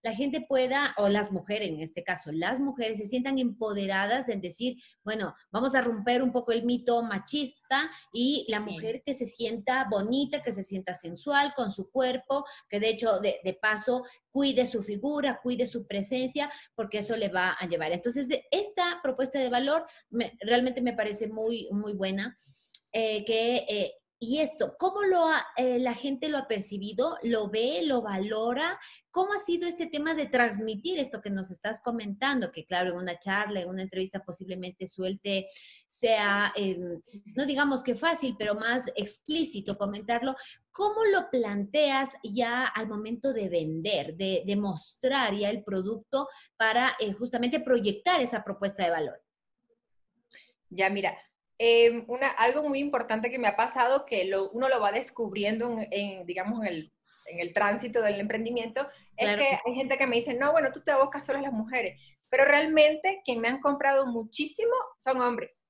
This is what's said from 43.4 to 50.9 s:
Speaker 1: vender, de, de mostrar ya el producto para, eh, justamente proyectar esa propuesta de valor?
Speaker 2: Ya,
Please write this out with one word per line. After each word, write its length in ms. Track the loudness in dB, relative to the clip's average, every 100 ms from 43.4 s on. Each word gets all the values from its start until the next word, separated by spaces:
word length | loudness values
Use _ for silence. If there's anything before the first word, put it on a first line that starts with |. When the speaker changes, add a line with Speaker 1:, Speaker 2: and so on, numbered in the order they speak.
| 0
Speaker 1:
vender, 640 | -2 -2 -4 0 0 -2 -4
de, 260 | 0 0 0
de 100 | 0
mostrar 800 | 0 -4 -8 -2 0 2 0
ya 160 | 0 -2
el 120 | -4
producto 640 | -4 -4 -4 -6 -2 -2 -2 -10 -20 _
para, 360 | 2 4 2 0
eh, 120 | -4
justamente 480 | -2 -4 0 0 0
proyectar 600 | 2 2 2 0 2 2
esa 220 | 2 -2
propuesta 400 | -6 -4 -4 0
de 60 | 0
valor? 320 | 2 -2 -6 _ _ _ _ _ _ _ _ _ _ _ -20 _ _ _
Speaker 2:
Ya, 200 | 0 0